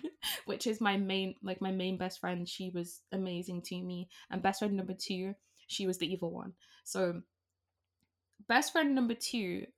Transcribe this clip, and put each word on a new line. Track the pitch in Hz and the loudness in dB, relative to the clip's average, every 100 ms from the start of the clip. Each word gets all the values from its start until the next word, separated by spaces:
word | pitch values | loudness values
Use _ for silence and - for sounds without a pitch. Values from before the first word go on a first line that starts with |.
| 320 - | -4 -6
<laughs> | - - - | -6 -4 -4
which | - 240 | -2 0
is | 220 | 2
my | 214 196 | 4 4
main, | 190 190 190 - | 2 2 0 -4
like, | 196 185 | -4 -2
my | 190 | 0
main | 190 185 185 | 0 0 0
best | 185 - | -2 -2
friend. | 180 180 175 | -4 -2 -4
She | - 185 | -6 -4
was | 180 175 - _ | -4 -6 -10 _
amazing | 190 190 175 175 180 | -2 -2 -2 -4 -6
to | 175 180 | -6 -6
me. | 180 180 180 - - | -4 -6 -8 -14 -8
And | 190 | 0
best | 190 196 | 2 2
friend | 214 196 | 0 0
number | 185 | -2
two, | 185 - 185 190 202 _ _ - | -4 -4 -2 -4 -6 _ _ -10
she | - 190 | -2 0
was | 180 | 0
the | 165 | -2
evil | 185 170 | 0 -2
one. | - 185 175 - - | -4 -8 -12 -20 -18
So | - 190 180 175 - _ _ _ _ _ _ _ _ _ _ - - | -6 0 2 0 -8 _ _ _ _ _ _ _ _ _ _ -12 4
best | 240 302 | 6 6
friend | 339 294 262 | 4 4 4
number | 240 233 | 4 2
two | - 240 185 185 - | -2 -2 0 -2 -6